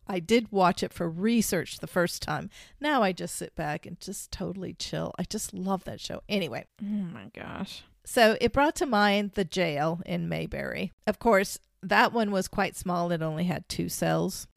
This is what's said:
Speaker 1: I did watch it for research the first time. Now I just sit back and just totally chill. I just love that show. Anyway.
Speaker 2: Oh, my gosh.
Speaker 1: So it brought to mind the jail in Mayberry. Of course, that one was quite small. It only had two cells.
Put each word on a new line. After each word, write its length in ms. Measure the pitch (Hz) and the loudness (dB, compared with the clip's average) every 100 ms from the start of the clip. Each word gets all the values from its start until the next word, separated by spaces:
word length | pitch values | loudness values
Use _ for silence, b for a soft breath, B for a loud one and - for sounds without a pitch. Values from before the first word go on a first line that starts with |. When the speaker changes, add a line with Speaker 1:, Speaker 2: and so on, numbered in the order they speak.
| - | -6
Speaker 1:
I 120 | 190 | -6
did 320 | 160 233 214 | 2 2 4
watch 320 | 196 180 185 | 4 4 4
it 80 | 180 | -4
for 160 | - 170 | -4 -4
research 680 | 165 214 233 202 180 - - | 0 2 4 4 0 -2 -8
the 80 | 165 | -2
first 340 | 190 175 - | 2 2 0
time. 280 | - 151 160 b b b | -4 -4 -6 b b b
Now 200 | 294 277 | 0 4
I 100 | 202 | 2
just 220 | 175 175 - | 0 -6 -8
sit 200 | - - | -8 -6
back 300 | 151 156 - | -4 -6 -8
and 140 | 180 | -12
just 320 | - 196 - | -10 -10 -10
totally 420 | - 175 190 175 | -6 -6 -6 -8
chill. 400 | 170 - 160 165 - | -8 -6 -4 -4 -6
I 60 | |
just 300 | 180 214 - | -6 -6 -6
love 320 | 190 185 190 - | -4 -2 -2 -4
that 160 | 107 | -10
show. 200 | - - - | -10 -10 -4
Anyway. 380 | 202 165 127 - - | -2 -2 -4 -10 -10
Speaker 2:
Oh, 40 | 202 | -6
my 440 | 208 180 113 98 | -4 -4 -8 -14
gosh. 500 | - - - 196 - - _ - | -14 -10 -8 -8 -10 -18 _ -2
Speaker 1:
So 320 | - 220 220 | 6 6 6
it 100 | 240 | 2
brought 220 | 269 294 - | 4 2 2
to 100 | 311 | 0
mind 460 | 214 208 202 208 | 4 4 4 0
the 120 | - 185 | -2 -2
jail 560 | 185 170 143 156 170 - | 0 0 2 0 -2 -4
in 220 | 170 170 | -4 -2
Mayberry. 640 | 160 165 147 135 123 196 - - | -4 -4 -6 -6 -4 -6 -2 -2
Of 120 | 208 | 2
course, 380 | 240 196 196 - - _ | 4 6 4 -4 -14 _
that 300 | 190 208 233 | 2 6 6
one 200 | 226 208 | 4 2
was 180 | 196 185 | 0 0
quite 260 | - 196 - | -2 -2 -2
small. 360 | 185 175 175 | -4 -2 0
It 100 | 170 | -2
only 240 | 160 156 180 | -2 -2 -2
had 220 | 147 - | -2 -4
two 180 | - 170 | -6 -4
cells. 600 | - 165 160 180 - - | -2 0 2 0 -4 -12